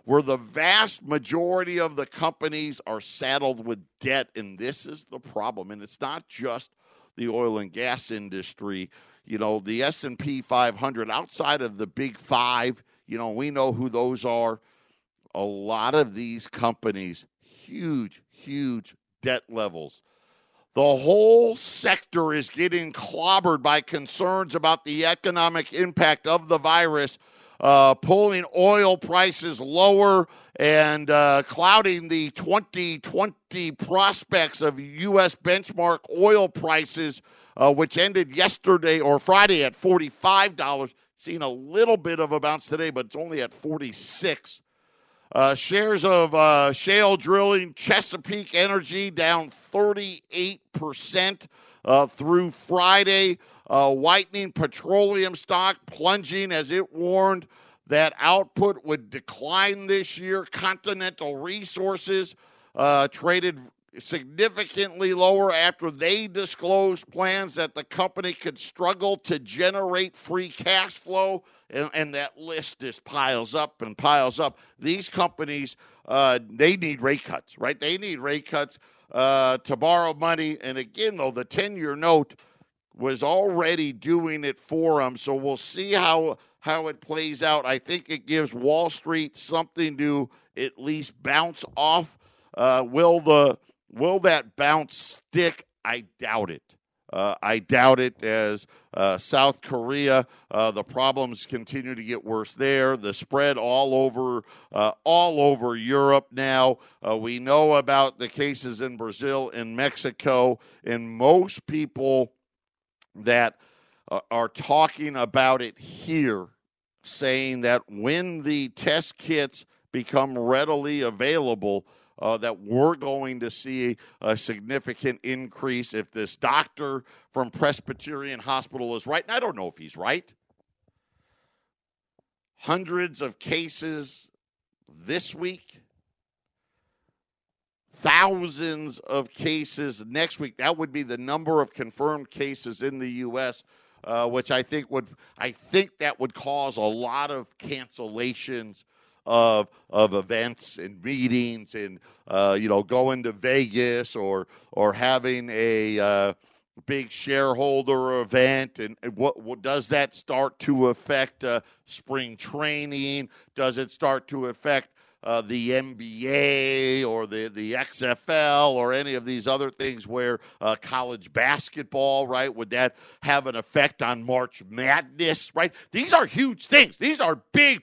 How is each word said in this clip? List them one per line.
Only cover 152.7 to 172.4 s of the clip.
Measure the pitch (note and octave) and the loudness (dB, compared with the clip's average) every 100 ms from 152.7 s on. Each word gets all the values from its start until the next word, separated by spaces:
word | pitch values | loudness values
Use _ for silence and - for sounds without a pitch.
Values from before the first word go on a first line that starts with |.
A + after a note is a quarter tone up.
know, | G2+ | 2
going | G2+ B2+ C3 B2+ | 2 0 0 -2
to | A#2 | -6
Vegas | G#2 B2+ C3+ A#2+ A2+ B2 A#2+ A#2+ A2+ | -4 0 0 0 0 0 -2 -4 -6
or, | G2 F#2+ F2+ _ _ | -4 -4 -6 _ _
or | G2 G#2 | 0 0
having | G2+ B2 C3 B2+ B2 A#2+ | 2 0 0 0 -4 -4
a, | A2 A2+ A2 A2 G#2+ | -2 0 0 0 0
uh, | G2+ G2+ G2 F#2+ _ _ _ - - | 2 2 0 -2 _ _ _ -16 -8
big | C#3 A#2+ | -8 -8
shareholder | - C#3 C#3 C3+ B2 C#3+ C#3 C3 C3 C3 B2+ | -12 -4 0 0 0 0 0 0 0 0 -2
event. | A2 B2+ C3 C3+ C3 - | 0 4 4 2 -2 -8
And, | G#2+ A2+ | -12 -10
and | A#2 | -12
what, | G#2 C#3 A2 | -2 -2 -2
what | A2 A#2+ | -10 -10
does | C3 C#3+ - | -4 -4 -2
that | D3 C#3 | -2 -2
start | - - C3 C#3 - | -6 -6 -2 -2 -2
to | - C3+ B2+ | -2 2 2
affect, | A#2 - C#3 C3+ _ | 2 -2 -2 -2 _
uh, | B2+ A#2+ - _ | -4 -4 -6 _
spring | _ - - C3+ A#2+ A2 | _ -20 -8 -8 -8 -12
training? | - D3 D3+ D3 D3 C#3 C#3 C#3 B2+ _ _ | -12 -6 -4 -4 -6 -6 -4 -6 -8 _ _
Does | - C3 B2 | -2 -2 -2
it | B2+ | -6
start | - C#3+ C3+ - | -4 -2 -2 -4
to | C#3+ B2+ | -8 -8
affect, | A#2 D3 C3+ - _ _ _ | -6 -2 -2 -4 _ _ _
uh, | A2+ A#2 | -4 -4
the | G#2+ B2 A#2 | -2 -4 -2
N | C3 C3 | -2 -2
B | A2+ A2+ A2 B2+ | -10 -16 -10 -2
A | C#3+ C#3+ C#3 C3+ C3+ C3 C3 | 0 2 0 0 -2 0 0
or | B2 A2+ A2 | -2 -4 -4
the, | A2 A2 | -6 -8
the | G#2 G#2+ B2 | -8 -8 -6
X | C3+ - | -8 -6
F | B2+ A#2+ - | -4 -4 -2
L | D#3 D3+ C#3+ D3 | 0 2 4 4
or | B2+ A#2+ | 2 0
any | C3 C#3+ | -2 -4
of | B2+ A#2+ | -6 -6
these | B2 A2 | -4 -2
other | C3+ C3+ | -2 -4
things | - C3+ A#2+ G#2 | -6 -8 -8 -8
where, | B2 B2 A#2 - _ | -4 -4 -4 -8 _
uh, | G#2+ A2 | -4 -4
college | - C3 B2 A#2 F2+ | -4 -4 -4 -8 -8
basketball, | A#2 B2+ C#3+ - D3+ A2+ C#3 C#3 C#3 C3 | 0 2 0 -4 -14 -8 -2 0 0 0
right? | B2+ | -2